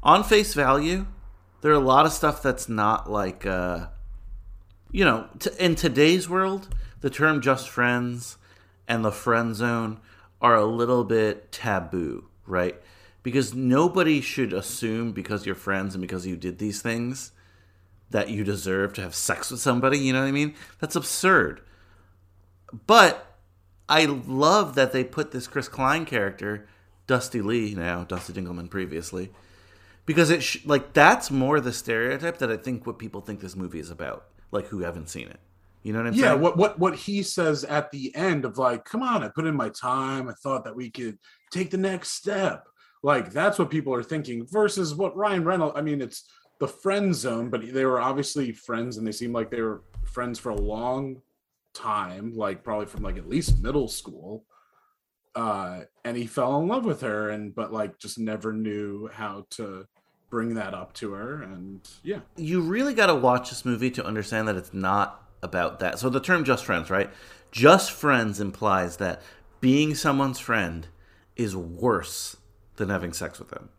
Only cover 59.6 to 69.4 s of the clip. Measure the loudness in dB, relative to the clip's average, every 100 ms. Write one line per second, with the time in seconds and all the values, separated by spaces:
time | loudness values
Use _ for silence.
59.6 | -12 -12 -18 _ _ _ _ -6 -4 -4
60.6 | -6 -8 -12 -12 -10 -10 -10 -12 -14 -14
61.6 | -16 -16 -20 -18 -10 -10 -10 -10 -2 0
62.6 | 0 0 0 4 4 6 4 2 0 -8
63.6 | -2 0 -2 -2 -6 -4 -2 -2 0 -2
64.6 | -4 -4 0 2 0 -4 -20 -14 -6 -2
65.6 | -2 -2 -4 -2 -2 -2 0 0 2 0
66.6 | 0 -4 0 0 -2 -6 -20 -20 _ 6
67.6 | 8 8 6 -4 2 2 2 -2 -6 -2
68.6 | 2 2 0 -4 -6 -6 -12 -20